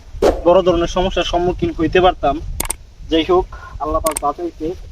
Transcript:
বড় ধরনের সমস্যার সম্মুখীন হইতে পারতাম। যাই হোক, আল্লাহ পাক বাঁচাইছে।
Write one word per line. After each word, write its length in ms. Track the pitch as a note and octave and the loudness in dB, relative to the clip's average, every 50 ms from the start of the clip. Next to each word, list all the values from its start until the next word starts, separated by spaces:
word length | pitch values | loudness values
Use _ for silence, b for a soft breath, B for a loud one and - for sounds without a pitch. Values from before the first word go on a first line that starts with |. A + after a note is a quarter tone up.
| - - - - - - - - - | -2 -10 -4 0 2 2 2 4 4
বড় 180 | E3 F3+ F#3+ | 4 6 6
ধরনের 240 | F3 F3+ F3 E3+ E3+ | 6 4 2 2 0
সমস্যার 380 | - - F#3 F#3 F#3+ - F3+ E3 | 0 0 -2 -2 0 0 -2 -2
সম্মুখীন 480 | - F3+ F3 F3 F3+ E3+ - F3 E3+ D3+ E3 | 0 0 0 0 0 0 0 -2 -4 -2 -2
হইতে 200 | D#3+ D3+ - F#3 | 0 2 4 4
পারতাম। 400 | F3+ F3+ E3 - D#3 C#3 C#3 E3 - - - - - - - - - - - - - - | 4 4 4 2 0 -2 -2 -2 -6 -8 -8 -6 -6 -6 -8 -10 -14 -20 -20 -18 -4 -2
যাই 140 | D3+ E3 D3+ - | 0 0 2 4
হোক, 180 | F3+ F#3 F#3 B B B B B B - | 2 2 2 B B B B B B -8
আল্লাহ 200 | F5+ - - - | -4 -4 -2 -2
পাক 160 | - - - - | -2 -2 -2 -2
বাঁচাইছে। 520 | - - - - F4 E4 - - D#4 D#4+ F#4 - - - | -2 -4 -4 -4 -6 -8 -8 -6 -6 -6 -6 -8 -12 -14